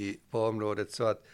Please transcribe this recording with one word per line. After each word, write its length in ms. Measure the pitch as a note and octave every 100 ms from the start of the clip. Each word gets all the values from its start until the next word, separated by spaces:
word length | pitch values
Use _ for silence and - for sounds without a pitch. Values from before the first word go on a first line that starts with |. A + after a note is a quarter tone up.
| G2
i, 120 | - -
på 100 | A#2
området. 500 | A2+ A2 G#2+ G#2 G2+
Så 140 | -
att 200 | A2+ G#2 -